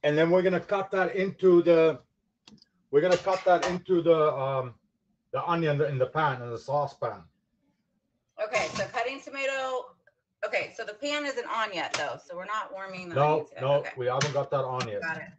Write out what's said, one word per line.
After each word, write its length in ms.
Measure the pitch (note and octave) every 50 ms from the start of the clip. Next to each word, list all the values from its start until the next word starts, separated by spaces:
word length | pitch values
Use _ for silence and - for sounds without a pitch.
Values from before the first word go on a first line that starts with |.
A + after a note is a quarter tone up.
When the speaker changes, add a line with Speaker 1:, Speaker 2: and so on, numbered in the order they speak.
| -
Speaker 1:
and 140 | D3 D3 D#3
then 120 | E3 E3+
we're 140 | F3 F#3 F3
gonna 160 | F#3 F#3 -
cut 320 | - - G3+ G3 F#3+ -
that 240 | - F#3+ F#3 E3 -
into 460 | F#3+ F#3+ G3 - _ F#3 F#3 F3 F3
the, 380 | E3+ E3+ E3+ D#3+ D#3+ D#3+ D3 B2+ _ _ _ _ _ _ _ _ _ - - _ _ _ _ _ _ _
we're 100 | C3+ C#3+
gonna 160 | D#3 F3+ F3+ F3+
cut 260 | - G3 F#3 F#3 -
that 220 | F#3 F3+ E3+ F3 F3+
into 320 | F3+ F3+ - - F#3 E3+
the, 320 | D#3+ E3 E3 D#3+ D3+ D3+ C#3+
um, 420 | C3+ C3+ C3+ C3+ C3+ B2+ B2 A#2 _ _ _ _ _ _ _ _ _ _ _ -
the 100 | C3 - E3
onion 320 | E3+ E3+ E3 D3+ C#3+ C#3+
in 160 | D#3 C#3+ C#3 B2+
the 80 | B2+
pan, 360 | - - D#3 D#3 D3 C3 A#2+
in 80 | A#2+ A#2+
the 80 | A#2+ -
saucepan. 640 | - - C#3 D3 C#3+ C3 - _ - A#2 G#2 G2 E2 _ _ _ _ _ _ _ _ _ _ _ _ _ _ _ _ _ _ _ _ _ _ -
Speaker 2:
Okay, 260 | G#3+ G#3+ A#3+ G#3+ D#3+ - -
so 100 | - -
cutting 340 | - - B3 A#3 B3 C4+ C#4
tomato. 680 | - C#4+ C4 C#4 C4+ C4+ C#4 C4+ C4 C4 B3+ B3 - - - _ _ _ _ _ _ _ _ _ -
Okay, 260 | - - G3 D#3 - - -
so 80 | A3
the 80 | G3+ G#3
pan 320 | - C#4 C#4+ D4 D4 D4
isn't 220 | C#4 C4 A#3+ A#3+ G#3+
on 240 | G#3+ A3+ A3 G#3+ G3
yet 180 | E3+ D3+ - -
though, 240 | - D3+ C#3 A#2+ - -
so 120 | _ F3 F3
we're 80 | F#3
not 260 | F#3+ G#3+ - - -
warming 380 | - F#3+ F#3+ F#3+ F#3+ F#3 F#3 F3
the 60 | E3
Speaker 1:
No, 160 | C3+ C#3+ D3+
Speaker 2:
onions 180 | D#3 D3+ - - -
yet. 80 | -
Speaker 1:
no, 120 | B2+ C3+ C#3+ C#3+
Speaker 2:
Okay. 100 | - - - C3
Speaker 1:
we 80 | B2
haven't 260 | B2 B2 C3+ C#3+ D3 C3+
got 180 | C#3+ C3+ -
that 120 | - C#3 C3
on 240 | B2+ B2+ B2+ B2 A2+
yet. 140 | G#2 G2+
Speaker 2:
Got 160 | - - - D#3
it. 60 | - - -